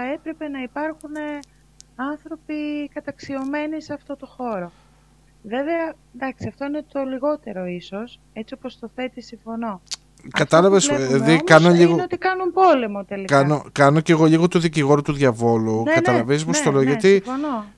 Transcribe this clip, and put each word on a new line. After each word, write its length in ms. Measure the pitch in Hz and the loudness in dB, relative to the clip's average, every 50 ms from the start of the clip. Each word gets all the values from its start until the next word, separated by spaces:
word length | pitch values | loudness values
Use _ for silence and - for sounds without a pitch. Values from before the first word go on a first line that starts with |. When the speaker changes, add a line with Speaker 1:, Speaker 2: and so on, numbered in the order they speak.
| 247 254 294 | -6 -8 -8
Speaker 1:
έπρεπε 340 | 320 - 320 311 - 311 | -8 -10 -12 -12 -10 -12
να 140 | 294 277 269 | -12 -10 -10
υπάρχουν, 540 | 254 247 - 285 302 311 311 311 - 294 302 | -12 -10 -8 -8 -8 -8 -8 -12 -14 -14 -12
ε, 240 | 302 302 294 294 285 277 - _ _ _ _ _ - _ _ _ | -10 -10 -10 -10 -12 -14 -18 _ _ _ _ _ -20 _ _ _
άνθρωποι 920 | - 254 285 302 302 - 311 320 302 _ - 302 302 302 294 294 294 294 285 - | -10 -8 -8 -8 -10 -12 -16 -16 -16 _ -12 -10 -8 -8 -8 -8 -8 -10 -10 -12
καταξιωμένοι 880 | 294 - 285 277 - - - 277 269 269 269 285 294 302 311 311 311 | -14 -14 -14 -14 -14 -14 -10 -10 -8 -8 -6 -6 -6 -6 -6 -8 -10
σε 120 | 302 - 294 | -10 -12 -14
αυτό 220 | 277 _ - 277 | -14 _ -14 -14
το 100 | - 269 | -14 -16
χώρο. 460 | - _ - 254 240 220 185 175 175 - _ _ _ _ _ _ _ _ _ _ _ _ _ - | -18 _ -10 -8 -8 -8 -8 -10 -12 -14 _ _ _ _ _ _ _ _ _ _ _ _ _ -12
Βέβαια, 500 | 208 220 254 285 311 339 330 330 320 - - _ _ - | -8 -6 -6 -4 -4 -4 -4 -4 -6 -10 -14 _ _ -14
εντάξει, 320 | 247 262 262 254 - - | -10 -10 -10 -8 -10 -12
αυτό 180 | 226 - - 277 | -12 -10 -10 -8
είναι 180 | 285 285 302 294 - | -8 -8 -8 -10 -8
το 80 | - 277 269 | -8 -8 -6
λιγότερο 640 | 262 262 254 254 294 302 294 - 226 196 185 185 | -6 -6 -4 -4 -4 -4 -6 -8 -12 -10 -8 -8
ίσως, 540 | 180 175 175 - - 190 202 226 240 - - _ _ _ | -8 -8 -10 -10 -12 -12 -12 -12 -14 -16 -20 _ _ _
έτσι 200 | 220 220 - 262 | -16 -14 -14 -16
όπως 260 | - - 247 - _ | -14 -14 -16 -14 _
το 100 | 240 220 - | -18 -16 -12
θέτει, 260 | - 254 254 254 247 | -10 -10 -10 -10 -14
συμφωνώ. 600 | 226 - 240 214 _ 226 226 226 233 226 196 175 - _ - - _ _ _ - - - | -18 -18 -20 -18 _ -12 -10 -8 -8 -8 -10 -10 -14 _ -18 -18 _ _ _ -20 -20 -8
Speaker 2:
Κατάλαβες, 600 | - - 151 - 160 165 180 196 196 190 180 - | -4 -2 0 2 4 4 4 6 4 4 2 2
Speaker 1:
Αυτό 40 | - | 0
που 60 | 139 | -2
βλέπουμε 180 | 135 131 135 135 113 | 0 0 0 2 4
Speaker 2:
δηλαδή, 60 | 151 | 4
Speaker 1:
όμως 120 | 160 160 156 - | 2 2 6 6
Speaker 2:
κάνω 260 | 165 156 165 175 175 | 6 8 8 6 6
λίγο 180 | 170 175 170 170 | 6 6 6 4
Speaker 1:
είναι 80 | - | 2
ότι 160 | 359 359 - | -2 -4 -4
κάνουν 340 | 349 - 370 370 370 370 359 | -4 -2 -2 -2 -2 -4 -2
πόλεμο 520 | 349 381 381 359 302 262 233 208 202 202 190 | 2 4 4 4 4 2 0 -4 -6 -10 -10
τελικά. 300 | - 202 196 196 190 143 139 | -10 -10 -10 -2 2 2 2
Speaker 2:
κάνω, 220 | 139 143 151 139 - - | 4 2 0 -2 -4 -6
κάνω 280 | - 147 143 139 147 160 | 0 4 4 4 4 4
και 120 | 156 - | 2 2
εγώ 140 | 170 156 160 | 4 4 6
λίγο 220 | 156 160 160 170 | 6 6 4 4
το 120 | 175 - 180 | 2 2 0
δικηγόρο 420 | 165 170 151 156 139 135 147 143 | 0 0 0 0 2 4 4 2
του 120 | 143 - 147 | 2 -2 -2
διαβόλου, 640 | 139 143 127 113 113 117 117 117 113 110 110 110 | 2 2 2 2 2 2 2 2 2 0 0 -2
Speaker 1:
Ναι, 60 | 110 | 0
ναι, 120 | 117 294 320 | 0 0 0
Speaker 2:
καταλαβαίνεις 520 | - 339 - - - 113 123 143 151 156 | 2 2 2 0 0 0 0 -2 -2 0
πώς 120 | 160 - | -2 -2
Speaker 1:
ναι, 60 | - - | 0 0
Speaker 2:
το 60 | 156 | 0
λέω, 100 | 139 135 | 2 2
Speaker 1:
ναι, 60 | 135 131 | 2 2
Speaker 2:
γιατί 180 | 143 120 190 190 | 0 2 4 4
Speaker 1:
συμφωνώ. 560 | 196 196 196 240 254 277 294 302 254 220 208 202 202 | 4 4 2 -4 -6 -6 -6 -6 -6 -8 -10 -12 -20